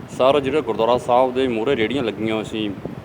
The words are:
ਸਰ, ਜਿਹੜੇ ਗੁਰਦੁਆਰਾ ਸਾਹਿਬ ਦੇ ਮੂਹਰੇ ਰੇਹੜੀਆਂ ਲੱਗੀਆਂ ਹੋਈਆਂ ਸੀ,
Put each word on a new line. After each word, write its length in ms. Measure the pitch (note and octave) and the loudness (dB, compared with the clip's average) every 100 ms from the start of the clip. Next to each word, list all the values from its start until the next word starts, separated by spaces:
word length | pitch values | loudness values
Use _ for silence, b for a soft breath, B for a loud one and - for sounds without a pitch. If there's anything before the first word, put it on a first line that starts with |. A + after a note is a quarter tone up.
| - - | -10 2
ਸਰ, 220 | C3 D3 | 4 4
ਜਿਹੜੇ 220 | C3 D3+ | 0 -2
ਗੁਰਦੁਆਰਾ 360 | A#2 G#2+ A2+ B2 | -2 0 2 2
ਸਾਹਿਬ 360 | B2 B2 C3 | 4 4 4
ਦੇ 140 | B2 C3 | 2 0
ਮੂਹਰੇ 280 | A2 B2 C3 | 0 0 0
ਰੇਹੜੀਆਂ 280 | G#2+ C#3 | 0 0
ਲੱਗੀਆਂ 320 | A2+ G2+ A2 A2 | -4 -2 -2 -2
ਹੋਈਆਂ 100 | G2+ | -4
ਸੀ, 260 | A2 G#2 F#2 - - | -4 -4 -6 -12 -12